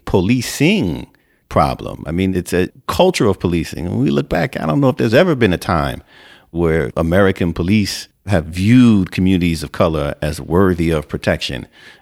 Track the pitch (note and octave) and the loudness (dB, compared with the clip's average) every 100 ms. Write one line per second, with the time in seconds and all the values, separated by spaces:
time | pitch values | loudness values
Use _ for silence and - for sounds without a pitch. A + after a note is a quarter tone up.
0 | - G2+ F2+ B2+ - - D3 G#3 G2+ - | -2 0 2 0 -2 0 0 2 -2 -4
1 | - _ _ _ _ - D2 B1 G1+ - | -10 _ _ _ _ 0 0 -2 -10 -10
2 | - E2+ F#2+ F#2 E2+ F2 F#2 - - - | -6 -2 0 -2 -2 0 -2 -4 -6 0
3 | F#3 F3+ A#2+ F#2 F#2 E2+ D2+ - E2+ G#2+ | 2 2 0 0 0 -2 -4 -8 -6 -2
4 | C#3+ C#3+ C#3+ E3 D3+ - D#3 D3+ C#3 B2+ | 0 0 -2 -4 -4 -4 -2 0 0 0
5 | A#2+ A#2 F#3 C#3 A2+ E2 - E2+ C#2 B1 | 2 4 2 2 2 0 0 -2 -2 -6
6 | - - - - _ E2+ E2+ D#2+ B1+ - | -14 -20 -20 -20 _ -2 0 0 -2 -2
7 | E2 F2+ G2 F#2 F2+ E2+ E2+ G#2+ G2 - | 0 2 2 2 -2 -2 0 0 0 -6
8 | - _ - F#2+ D#2+ E2+ G2 B2+ B2 G#2 | -14 _ -2 -2 -2 -2 4 6 6 4
9 | F#2 - F#2 F#2+ E2+ D#2+ D2+ - F2+ D#2 | 2 0 2 2 2 -2 -6 0 0 0
10 | D2 - D2+ D2+ C#2 E2+ G2 F2 E2 D#2 | -4 -4 -6 -6 -2 2 2 2 0 -2
11 | - D2+ - E2 - B1 - - - - | -4 -6 -2 -2 -4 -10 -12 -20 -20 -18